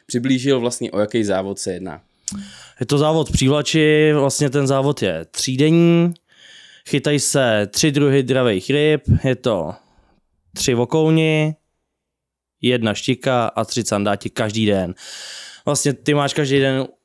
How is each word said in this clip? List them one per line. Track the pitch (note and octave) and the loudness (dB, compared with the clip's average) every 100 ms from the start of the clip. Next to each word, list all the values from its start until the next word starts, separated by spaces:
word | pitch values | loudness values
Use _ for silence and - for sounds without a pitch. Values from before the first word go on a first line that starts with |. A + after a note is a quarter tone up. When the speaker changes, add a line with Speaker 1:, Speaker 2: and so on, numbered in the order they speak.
| - | -8
Speaker 1:
přiblížil | B2 C3 B2+ C#3 C3 | -4 0 0 0 0
vlastně, | A#2 - A#2+ | -2 -4 -6
o | G2 | -4
jaký | G#2 A#2+ | -2 -2
závod | G#2 F#2+ G2 F#2+ | 0 -2 -4 -8
se | G2 | -8
jedná. | F2+ F#2 D2+ _ _ - G2+ - - - - | -8 -10 -14 _ _ -12 -12 -14 -20 -20 -10
Speaker 2:
Je | B2 | -2
to | C#3+ | 2
závod | D3+ D#3+ C3 | 2 2 0
přívlači, | - C3 D3 C#3+ D#3+ D3+ D3+ D#3 | 2 2 2 0 2 4 4 4
vlastně | D3+ C#3 - D3 | 2 0 0 0
ten | C#3+ C#3 | 0 2
závod | C3+ C#3 C#3 | 2 0 0
je | G2 D#2+ E2 | -2 -4 -8
třídenní, | - - C3 D#3 E3 E3+ E3+ E3+ E3+ _ _ - - - - - | -8 -4 0 2 4 4 4 2 -2 _ _ -20 -20 -20 -20 -6
chytají | C#3+ D3 D3 | -2 0 0
se | - C#3+ B2 G#2+ G2+ | 0 2 2 2 0
tři | - D#3 | 0 0
druhy | C#3+ C#3+ C#3 | 2 2 2
dravých | C3 C3 B2 F#2+ - | 2 0 2 0 0
ryb, | C#3+ D3+ D3 - - | 0 2 2 2 0
je | C3 B2+ | 0 0
to | B2 G2 D#2 - _ _ _ _ _ _ _ - | 0 -2 -4 -10 _ _ _ _ _ _ _ -6
tři | - | -2
vokouni, | A#2+ B2 D#3+ D#3 D#3+ D#3+ D#3 D3+ D#3 _ _ _ _ _ _ _ _ _ _ | 0 0 0 2 2 2 0 -2 -4 _ _ _ _ _ _ _ _ _ _
jedna | A#2+ B2 A2 | -2 0 -2
štika | G2 - A#2+ C#3 B2 A2+ | -2 -4 -4 -2 0 -2
a | - A2 | -4 -4
tři | A#2 | -6
candáti | G#2 G2+ G2+ G2+ - | -4 -2 -2 -4 -6
každý | - A2 A2 G#2 | -6 -4 0 0
den. | G2 F2+ - - - - - - - - | 0 -2 -8 -16 -18 -18 -18 -20 -8 -4
Vlastně | C#3+ D3 | -2 -2
ty | B2+ - | -2 0
máš | D3 C#3 | 0 0
každý | D#3 C#3 C#3 | -2 0 2
den | C3+ C3 C3 _ | 2 0 -4 _